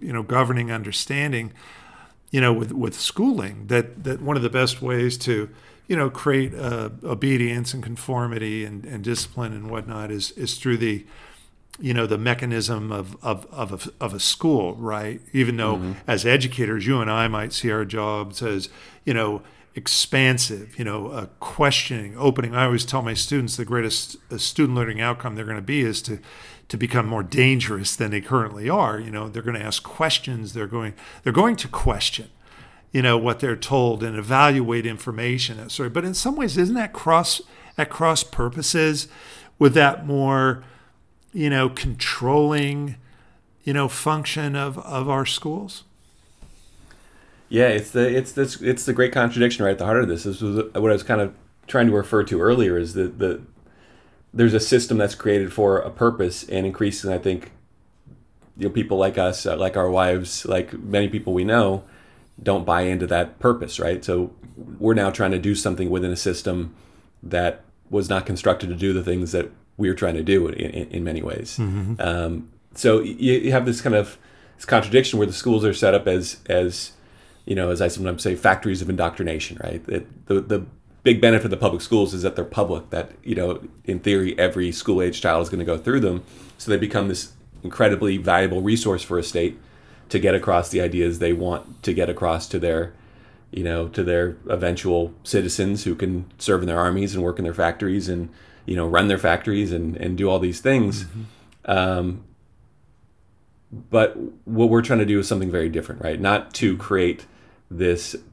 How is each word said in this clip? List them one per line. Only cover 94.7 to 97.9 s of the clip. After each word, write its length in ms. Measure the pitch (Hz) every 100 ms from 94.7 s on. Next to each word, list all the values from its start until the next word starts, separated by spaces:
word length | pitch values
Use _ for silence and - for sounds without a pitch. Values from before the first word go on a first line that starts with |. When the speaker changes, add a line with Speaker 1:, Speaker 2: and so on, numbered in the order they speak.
| 87 92 85 85 -
Speaker 2:
citizens 640 | - 104 90 - 95 104 95
who 100 | 80
can 360 | 92 90 87 -
serve 240 | - 92
in 60 | 90
their 120 | 85
armies 360 | 90 92 98 95
and 80 |
work 160 | 87 90
in 40 |
their 100 | 85
factories 540 | 85 85 - 98